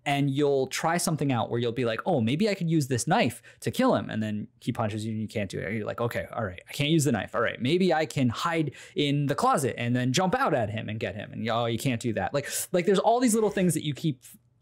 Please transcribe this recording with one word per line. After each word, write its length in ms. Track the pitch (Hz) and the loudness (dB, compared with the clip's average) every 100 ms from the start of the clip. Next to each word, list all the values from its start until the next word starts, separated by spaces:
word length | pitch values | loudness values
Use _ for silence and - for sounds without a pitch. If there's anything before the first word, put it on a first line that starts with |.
| - | -2
and 240 | 143 143 | 2 4
you'll 360 | 135 143 139 131 | 4 4 4 0
try 280 | - 160 170 | 0 0 0
something 320 | 180 160 143 | 0 0 0
out 180 | 123 - | 0 0
where 100 | 120 | 0
you'll 120 | 120 | -2
be 120 | 117 | 0
like, 160 | 117 110 - | -2 -2 0
"Oh, 160 | 156 | 2
maybe 260 | 110 147 214 | 2 2 0
I 60 | |
could 160 | 196 165 | 0 0
use 160 | 160 131 | 2 2
this 180 | 123 - | -2 2
knife 360 | 202 151 - - - | 2 2 -2 -14 -8
to 100 | - | -6
kill 240 | - 254 | 0 2
him." 140 | 143 104 | 2 0
And 140 | 110 | -4
then 260 | 110 104 - _ | -2 -4 -8 _
he 120 | - | -6
punches 320 | 113 110 107 | -2 -2 -2
you 80 | 110 | -4
and 80 | 110 | -4
you 80 | 107 | -4
can't 220 | 110 98 | -4 -6
do 80 | 98 | -4
it. 140 | 90 | -4
You're 120 | 110 107 | -4 -4
like, 140 | 107 | -4
"Okay, 260 | 120 113 - | -2 -4 -6
all 100 | - | -6
right, 160 | 107 90 - | -6 -8 -12
I 40 | |
can't 180 | - 143 | -4 2
use 140 | 165 | 4
the 80 | 143 | 4
knife. 220 | 110 - | 0 -2
All 80 | - | -2
right, 180 | 110 - | -2 -2
maybe 320 | 120 175 185 | 0 2 4
I 140 | 156 160 | 2 0
can 240 | - 127 | 0 0
hide 420 | - 170 165 151 - - - | 0 -2 0 -2 -6 -10 -2
in 300 | 147 143 139 | 0 0 0
the 80 | |
closet 400 | 143 254 247 127 - | 0 2 2 0 -2
and 160 | 120 | 0
then 180 | 123 123 | 0 2
jump 200 | 131 185 | 2 2
out 200 | 254 262 | 2 0
at 160 | 143 104 | 0 0
him 180 | 107 - | -4 -6
and 100 | 107 | -6
get 160 | 104 | -6
him." 180 | 101 107 | -8 -10
And, 140 | 110 110 | -6 -2
"Oh, 160 | 113 117 | 0 0
you 120 | 117 | 0
can't 220 | 139 117 | 0 -2
do 140 | 120 | -2
that." 180 | 107 95 | 0 0
Like, 160 | 139 - - - | -2 -4 -6 -2
like, 140 | 180 180 | 0 4
there's 120 | 196 | 4
all 220 | - 233 | 4 4
these 140 | 254 | 4
little 160 | 220 214 | 2 2
things 240 | 208 180 | 2 2
that 100 | 156 | 2
you 80 | 151 | -2
keep 300 | 135 160 127 - - _ _ | -2 -2 -4 -10 -20 _ _